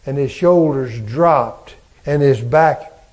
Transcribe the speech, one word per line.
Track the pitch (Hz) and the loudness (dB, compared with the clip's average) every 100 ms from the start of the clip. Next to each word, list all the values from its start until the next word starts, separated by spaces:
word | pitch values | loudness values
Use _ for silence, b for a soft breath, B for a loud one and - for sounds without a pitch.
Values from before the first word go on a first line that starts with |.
| - | -8
and | 139 | -6
his | 135 | -6
shoulders | - 175 175 160 135 123 113 | -2 2 4 2 -2 -6 -8
dropped | 107 131 170 143 113 - - - b b b | -8 0 2 2 0 -8 -20 -20 b b b
and | 147 | 0
his | 143 120 | 2 0
back | 120 156 160 - - - _ | 0 2 2 0 -8 -20 _